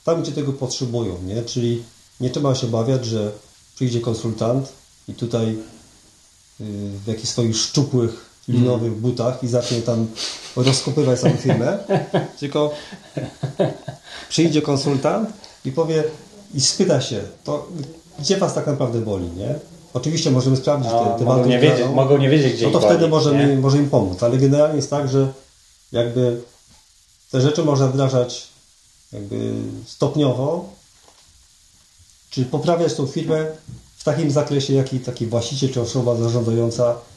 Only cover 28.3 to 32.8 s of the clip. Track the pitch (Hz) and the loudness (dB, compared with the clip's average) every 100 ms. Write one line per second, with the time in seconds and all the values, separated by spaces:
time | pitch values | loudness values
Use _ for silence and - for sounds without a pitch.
28.3 | - - _ _ _ _ _ _ 110 101 | -4 -16 _ _ _ _ _ _ -16 -10
29.3 | - 110 110 110 110 113 - 139 151 139 | -6 -4 -6 -8 -10 -16 -2 -2 2 2
30.3 | 123 139 170 190 - _ _ _ _ _ | 2 -2 -4 -6 -18 _ _ _ _ _
31.3 | _ _ _ _ _ _ _ - _ _ | _ _ _ _ _ _ _ -20 _ _
32.3 | - 127 151 156 170 | -6 -4 -2 0 2